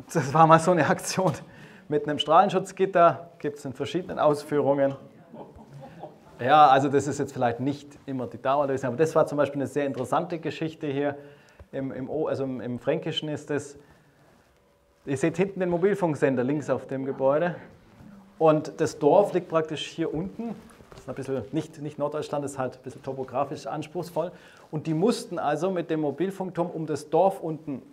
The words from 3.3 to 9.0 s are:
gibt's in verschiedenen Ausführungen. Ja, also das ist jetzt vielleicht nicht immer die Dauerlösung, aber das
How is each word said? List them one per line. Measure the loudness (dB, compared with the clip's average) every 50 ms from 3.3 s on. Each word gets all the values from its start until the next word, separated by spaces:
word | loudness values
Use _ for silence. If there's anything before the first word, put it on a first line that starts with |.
| -18 -8
gibt's | -8 -8 -8 -6 -12
in | -12 -8
verschiedenen | -6 -6 -4 -4 -6 -4 -4 -2 2
Ausführungen. | 4 4 2 2 -2 -2 -2 0 2 2 2 2 2 0 0 -4 -14 -20 -20 -20 -20 -20 -20 -20 -20 -18 -20 -20 -20 -20 -20 -20 -20 -20 -18 -18 -18 -18 -20 -20 -20 -20 -12 -4
Ja, | 2 6 8 10 10
also | 10 8 6 4 4
das | 2 2 2
ist | 0 -4 -4
jetzt | -6 -6 -4
vielleicht | -2 0 0 0 0
nicht | -4 -4 -4 -4 -10 -20 -20 -18 -12
immer | -8 -6 -6 -6
die | -8 -10 -6 -2
Dauerlösung, | 0 2 2 2 0 0 -2 -2 -4
aber | 0
das | 2